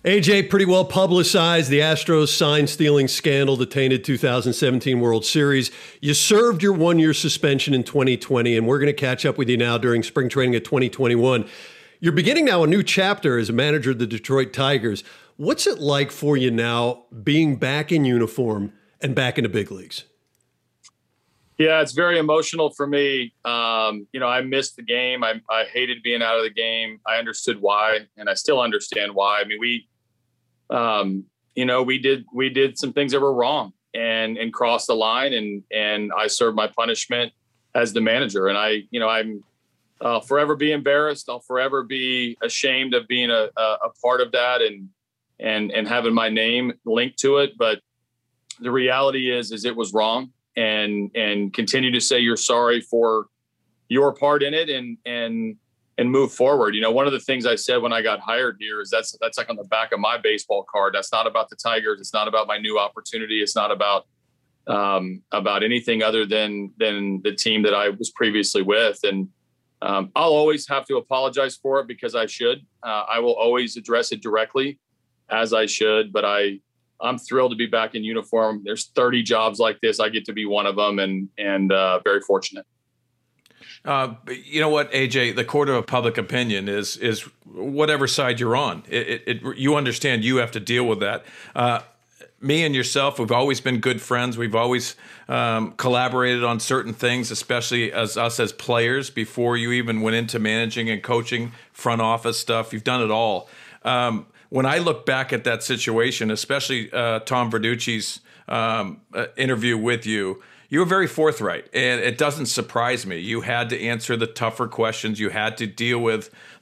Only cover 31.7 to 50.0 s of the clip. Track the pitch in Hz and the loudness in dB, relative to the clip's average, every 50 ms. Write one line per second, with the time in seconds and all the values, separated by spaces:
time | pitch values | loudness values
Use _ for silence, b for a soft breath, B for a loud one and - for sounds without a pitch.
31.7 | 123 127 127 127 131 127 123 135 135 127 123 _ - 123 135 135 127 135 135 135 | 2 2 2 0 -2 0 2 0 0 0 -2 _ -4 -2 -2 0 2 2 2 2
32.7 | 123 - 143 131 113 143 143 131 131 139 139 143 135 120 117 127 151 147 117 95 | 0 -4 -8 -2 0 0 0 2 2 2 2 2 2 2 2 2 2 0 -4 -6
33.7 | _ _ _ _ - 113 117 117 113 113 113 110 113 110 113 113 - - 123 117 | _ _ _ _ -6 -4 -2 0 0 0 -2 -2 -4 -6 -6 -6 -2 0 2 2
34.7 | 117 113 - - 120 110 110 110 117 123 135 139 123 113 107 104 101 101 98 _ | 2 0 0 0 0 2 2 2 2 2 0 0 0 -2 -2 -4 -6 -8 -10 _
35.7 | 107 107 107 104 107 104 104 101 85 95 110 107 - - 120 113 107 107 107 107 | -2 -2 0 0 0 -2 -4 -4 -2 -2 0 0 0 2 2 2 2 0 -2 -2
36.7 | _ - 113 113 113 - - - 123 120 120 - _ _ _ _ _ _ _ _ | _ -2 -2 -2 -2 -4 -4 -4 -2 -2 -2 -4 _ _ _ _ _ _ _ _
37.7 | _ 123 117 110 101 117 110 113 113 131 139 113 95 98 95 98 98 101 107 107 | _ 0 2 2 2 0 2 2 2 2 0 0 0 0 2 2 2 2 2 2
38.7 | 107 107 98 _ 120 120 113 110 110 110 110 110 107 101 101 _ _ _ _ _ | 0 -2 -4 _ -4 -2 0 2 2 0 -2 -4 -8 -12 -14 _ _ _ _ _
39.7 | _ _ _ _ _ _ - 120 117 113 - - 139 147 147 147 151 139 151 151 | _ _ _ _ _ _ -2 0 0 -2 0 2 2 2 2 2 0 0 0 0
40.7 | 151 147 - 143 143 147 151 151 143 147 - - 123 123 _ _ 127 127 131 135 | 0 0 2 2 2 4 2 0 -2 -6 -8 -12 -12 -12 _ _ -2 0 0 0
41.7 | 139 139 123 110 135 131 127 127 127 127 123 117 117 _ - 117 - - - 135 | 0 -2 -4 -4 -4 -4 -2 -2 0 -2 -2 -4 -4 _ -4 -4 -2 -2 0 0
42.7 | 131 131 131 131 123 120 113 _ 127 123 123 120 117 113 110 104 _ 113 110 110 | 2 0 0 0 0 -2 0 _ -2 0 0 2 2 2 0 0 _ -2 0 0
43.7 | 107 - 104 117 _ _ - 123 123 127 123 117 120 123 120 123 127 120 117 107 | 0 -2 -4 -6 _ _ 0 0 2 2 0 0 0 0 2 2 2 2 0 0
44.7 | 104 98 95 95 _ _ _ _ _ _ _ _ _ - 110 110 110 107 107 101 | -2 -6 -16 -20 _ _ _ _ _ _ _ _ _ -6 -4 -2 -2 -2 -2 -2
45.7 | - 113 107 107 120 123 117 117 113 117 113 110 110 110 110 113 120 123 127 123 | -2 -4 -2 0 -2 0 0 2 2 2 0 0 0 0 0 2 0 0 -2 -4
46.7 | 120 _ _ 113 113 117 123 131 - - - 139 139 143 143 139 113 110 120 110 | -6 _ _ -2 0 0 0 -2 -4 -2 2 2 4 4 2 0 0 0 0 0
47.7 | 107 101 _ _ _ _ _ _ _ _ _ _ _ _ _ _ - _ 120 123 | 0 -2 _ _ _ _ _ _ _ _ _ _ _ _ _ _ -18 _ -6 -2
48.7 | 123 131 127 123 127 131 139 139 135 135 127 127 123 123 120 104 113 107 104 123 | 0 0 2 2 2 2 2 2 0 0 -2 -2 -2 -2 -4 -6 -10 -6 -4 -4
49.7 | 113 117 113 95 98 110 | -4 -4 -6 -2 0 2